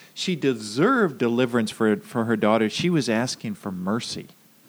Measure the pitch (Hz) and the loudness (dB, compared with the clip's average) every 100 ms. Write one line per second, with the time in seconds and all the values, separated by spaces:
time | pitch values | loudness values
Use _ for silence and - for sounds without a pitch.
0 | - - - 160 139 117 107 117 208 262 | -20 -8 -4 0 0 -2 -4 0 2 4
1 | 185 123 120 117 127 120 107 - 110 101 | 0 0 0 2 2 2 -2 0 2 2
2 | - 120 113 107 104 110 107 - 175 165 | -2 -4 0 2 4 4 2 0 0 0
3 | 120 110 127 - 113 95 101 92 90 113 | 2 0 0 -6 -8 -8 -8 -6 -4 -4
4 | - 92 - - _ _ | -4 -10 -12 -20 _ _